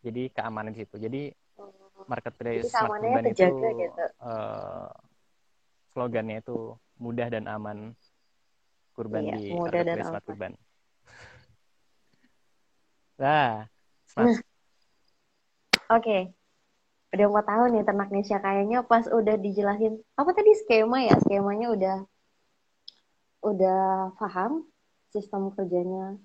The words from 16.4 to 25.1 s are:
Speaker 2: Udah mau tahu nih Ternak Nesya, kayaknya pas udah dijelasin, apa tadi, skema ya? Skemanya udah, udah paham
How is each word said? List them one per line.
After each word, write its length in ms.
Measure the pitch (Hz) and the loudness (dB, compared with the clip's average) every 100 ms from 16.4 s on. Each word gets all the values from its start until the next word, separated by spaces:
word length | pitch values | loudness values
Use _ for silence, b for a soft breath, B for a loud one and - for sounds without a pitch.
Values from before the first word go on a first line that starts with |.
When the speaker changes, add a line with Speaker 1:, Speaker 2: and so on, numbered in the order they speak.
| _ _ _ _ _ _ _ | _ _ _ _ _ _ _
Speaker 2:
Udah 120 | 196 208 | 2 4
mau 120 | 208 208 | 4 2
tahu 140 | 214 240 | 2 4
nih 100 | 226 208 | 4 2
Ternak 200 | 202 196 | 0 -2
Nesya, 240 | 196 202 202 196 | -2 -2 -2 0
kayaknya 320 | 196 202 247 240 | 0 0 0 4
pas 140 | 233 233 233 | 2 4 2
udah 180 | 214 214 | 4 2
dijelasin, 500 | 202 196 202 208 220 220 - - | 0 0 0 2 0 -2 -10 -2
apa 100 | 294 370 | 0 6
tadi, 140 | 427 427 | 6 6
skema 380 | - 220 220 254 240 | 6 4 4 2 4
ya? 80 | - | 6
Skemanya 420 | - 202 202 202 240 220 | 6 2 0 0 0 0
udah, 200 | 190 190 196 _ _ _ _ _ _ _ - _ _ _ _ _ 220 | 0 -2 -6 _ _ _ _ _ _ _ -20 _ _ _ _ _ -2
udah 320 | 190 190 190 190 190 190 185 | 2 4 4 2 0 -2 -6
paham 340 | 190 180 208 311 320 _ _ _ _ | -6 -2 -2 -4 -8 _ _ _ _